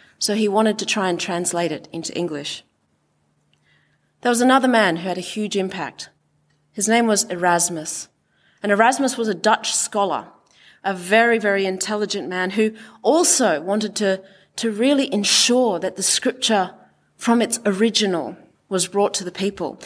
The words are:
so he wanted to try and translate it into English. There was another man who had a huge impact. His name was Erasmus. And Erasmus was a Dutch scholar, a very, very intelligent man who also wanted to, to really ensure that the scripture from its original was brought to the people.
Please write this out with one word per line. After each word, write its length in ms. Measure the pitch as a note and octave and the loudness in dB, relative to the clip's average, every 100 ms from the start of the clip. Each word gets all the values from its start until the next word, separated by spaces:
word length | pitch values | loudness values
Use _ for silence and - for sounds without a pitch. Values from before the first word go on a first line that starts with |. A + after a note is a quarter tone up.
| _ - | _ -6
so 160 | - | -2
he 120 | G#3 G#3 | 0 2
wanted 320 | G3+ A3 G#3+ | 2 2 0
to 60 | - | -4
try 220 | G#3+ F#3 | -2 -2
and 100 | F3 | -2
translate 540 | - F3 F3+ E3+ E3+ | -4 -4 -2 -2 -2
it 160 | D3+ - | -4 -10
into 240 | E3+ D#3 | -10 -8
English. 500 | - E3+ D3 D3 - - _ _ _ _ _ _ _ _ _ _ _ _ _ _ _ | -6 -6 -6 -8 -12 -16 _ _ _ _ _ _ _ _ _ _ _ _ _ _ _
There 100 | A#3+ | 0
was 120 | A#3 | 2
another 260 | B3+ C4 C4 | 4 4 4
man 280 | A3+ F#3+ E3 | 4 4 0
who 120 | F#3 | -4
had 80 | F3+ | -6
a 60 | |
huge 340 | F3 G#3+ G#3+ G3+ | -6 -6 -4 -2
impact. 540 | F#3+ F#3+ C#3 - - _ _ _ _ _ _ | -4 -6 -10 -12 -20 _ _ _ _ _ _
His 140 | - G3 | -4 0
name 200 | A#3 A3+ | 2 2
was 180 | G#3 | 0
Erasmus. 840 | - F3 F3 E3+ F3 E3 D#3 - - _ _ _ _ _ | -2 0 2 2 0 -4 -8 -12 -14 _ _ _ _ _
And 80 | G3+ | 0
Erasmus 460 | G3+ A3+ C4+ C4 C4 | 4 4 4 0 -2
was 120 | A3 | -4
a 60 | |
Dutch 400 | E3+ G#3+ G#3 - | 0 0 0 0
scholar, 520 | - - G#3 G3 C3 F2+ - _ _ - _ | -4 -2 -2 0 -2 -6 -20 _ _ -20 _
a 100 | F#3+ | -6
very, 460 | F#3 F3+ A3 A#3 A3+ | -4 2 4 4 4
very 260 | G3+ G3 | 2 0
intelligent 640 | G3 F#3 G#3 G#3 G#3 G#3 D3 | 0 -2 -4 -4 -4 -4 -6
man 220 | F3+ F#3 | -4 -2
who 240 | G#3 A3 A3 - - | 0 0 -2 -20 -4
also 600 | A3 D#4 - - A3 D3+ | 2 4 4 4 2 0
wanted 340 | F3 G#3+ G#3 - | -2 -2 -2 -2
to, 260 | G3+ F#3+ - - _ - | -2 -2 -6 -20 _ -8
to 140 | A3+ | -4
really 400 | G#3 C4 C#4 C4+ | 0 2 2 2
ensure 640 | G#3 G3+ - - B3 A#3+ F3 | 0 2 2 4 4 2 0
that 180 | F#3 - | -4 -4
the 60 | |
scripture 720 | F#3 - - - - G#3 F3+ - - _ _ - | -2 0 -2 -2 0 0 0 -6 -20 _ _ -6
from 240 | - A#3 | 0 2
its 180 | G#3+ - | 2 -2
original 720 | G#3 F#3+ A3+ - G3+ E3+ B2 F3 - _ - | -2 0 0 2 0 -2 -4 -10 -18 _ -4
was 180 | F#3 E3+ | -4 -2
brought 280 | G3+ G3+ | 0 0
to 100 | G3+ | -2
the 80 | F3+ | -8
people. 480 | F3+ G3 G3 E3 - | -4 -6 -4 -8 -10